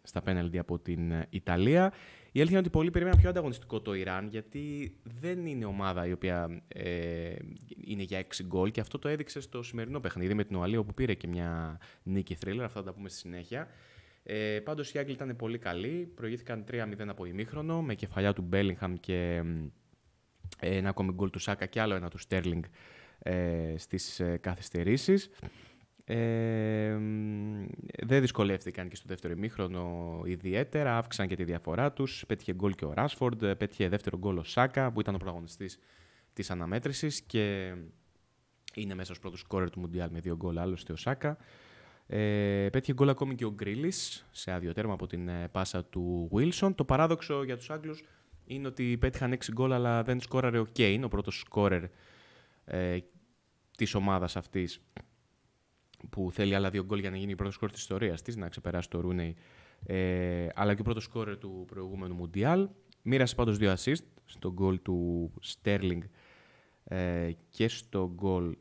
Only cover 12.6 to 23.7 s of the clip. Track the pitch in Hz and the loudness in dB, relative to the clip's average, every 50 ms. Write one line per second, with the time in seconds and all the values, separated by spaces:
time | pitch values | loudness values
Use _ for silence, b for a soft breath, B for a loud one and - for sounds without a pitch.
12.6 | 123 107 - 104 95 95 92 101 101 95 - - - 90 87 87 87 - 113 135 | -4 -4 -6 -6 -8 -8 -10 -10 -12 -12 -12 -12 -12 -10 -10 -10 -10 -8 -8 -8
13.6 | 165 - B B B B B B B B B B B - 107 107 107 107 107 107 | -8 -10 B B B B B B B B B B B -6 -4 -2 -2 0 -2 -2
14.6 | 107 147 156 151 143 - - 147 139 139 135 123 139 131 120 120 120 110 117 117 | -2 -4 -6 -6 -6 -6 -4 -4 -4 -4 -6 -6 -6 -6 -6 -4 -4 -4 -4 -4
15.6 | 113 95 87 87 95 123 160 175 175 170 - - 117 110 117 120 120 - 117 110 | -4 -4 -2 -2 -2 -2 -4 -4 -6 -8 -8 -8 -6 -6 -6 -6 -6 -6 -6 -6
16.6 | 101 - 120 120 110 107 104 101 110 104 95 - 92 87 87 95 110 120 - 151 | -6 -4 -4 -4 -4 -4 -4 -6 -6 -6 -6 -6 -6 -6 -4 -4 -6 -4 -6 -6
17.6 | 151 160 165 165 160 139 107 - - 95 - 95 98 101 98 - 90 85 92 98 | -4 -2 -2 -2 0 -2 -2 -4 -4 -4 0 2 4 4 4 2 0 0 2 4
18.6 | 101 95 90 - - 90 90 87 - - 92 90 87 87 87 85 85 82 85 80 | 4 4 2 0 -2 -4 -4 -4 -2 -2 0 0 2 2 0 0 0 0 -2 -2
19.6 | 78 73 - _ _ _ _ _ _ _ _ _ _ _ _ _ - 92 - - | -4 -6 -10 _ _ _ _ _ _ _ _ _ _ _ _ _ -14 -14 -8 -4
20.6 | - 87 95 95 92 98 98 - 95 95 92 90 98 95 - 90 - - 101 - | -2 0 2 2 2 0 0 0 0 0 0 0 0 0 -2 -2 -4 -4 -2 -2
21.6 | 95 98 - 117 110 107 98 92 87 87 - - - - 95 92 85 90 85 85 | -4 -4 -2 0 0 2 0 0 -2 -4 -8 -10 -6 0 0 2 2 2 0 0
22.6 | 82 - B B B B B B B B B B B - 90 90 87 85 85 82 | -2 -6 B B B B B B B B B B B -2 0 0 0 0 0 0
23.6 | 80 80 | -2 -2